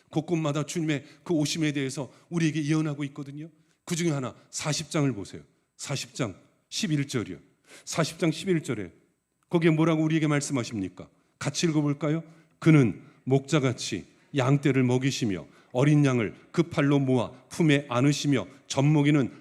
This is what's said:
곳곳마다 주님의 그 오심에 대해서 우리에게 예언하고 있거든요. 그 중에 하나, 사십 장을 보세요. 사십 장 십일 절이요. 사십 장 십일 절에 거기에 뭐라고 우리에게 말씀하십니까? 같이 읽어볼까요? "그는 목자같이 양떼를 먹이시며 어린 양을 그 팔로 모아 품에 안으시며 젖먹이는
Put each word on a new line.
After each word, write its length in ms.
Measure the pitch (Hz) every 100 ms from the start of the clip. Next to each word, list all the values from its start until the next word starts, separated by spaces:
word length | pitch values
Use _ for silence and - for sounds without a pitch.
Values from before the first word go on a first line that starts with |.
| _
곳곳마다 540 | 160 156 165 151 147 143
주님의 380 | 180 156 139 139 -
그 100 | -
오심에 380 | 156 147 170 151
대해서 360 | 143 135 143 123 - -
우리에게 340 | 170 160 156 143
예언하고 380 | 156 156 143 143
있거든요. 440 | 151 139 143 160 _ _ _
그 120 | - 160
중에 160 | 170
하나, 240 | 139 120 - _
사십 400 | - 160 139 156
장을 200 | 160 139
보세요. 300 | 104 92 80 - _ _ -
사십 380 | - 139 -
장 220 | - 110 87 _ _ _
십일 380 | - 190 147 135
절이요. 320 | 123 92 82 _ _ _ -
사십 360 | - - 160 -
장 120 | 170
십일 300 | 151 190 165
절에 280 | 139 107 87 - _ _ _ _ -
거기에 220 | 175 165
뭐라고 320 | 151 165 156
우리에게 240 | 156 160 151
말씀하십니까? 840 | 143 143 135 110 107 92 - - _ _ -
같이 260 | 143 - 170
읽어볼까요? 580 | 151 147 143 151 160 - - _ -
"그는 420 | - 151 113 - - -
목자같이 840 | 131 135 - 156 131 - - 95 - _ _ 143
양떼를 460 | 123 143 147 131
먹이시며 640 | 127 127 139 - 110 87 73 _ _
어린 320 | 123 147 147 143
양을 300 | 123 92 - -
그 120 | -
팔로 360 | - - 139 143
모아 320 | 131 127 92 - -
품에 380 | - 156 139 139
안으시며 580 | 123 143 143 147 127 92 - -
젖먹이는 680 | 120 147 151 143 151 113 -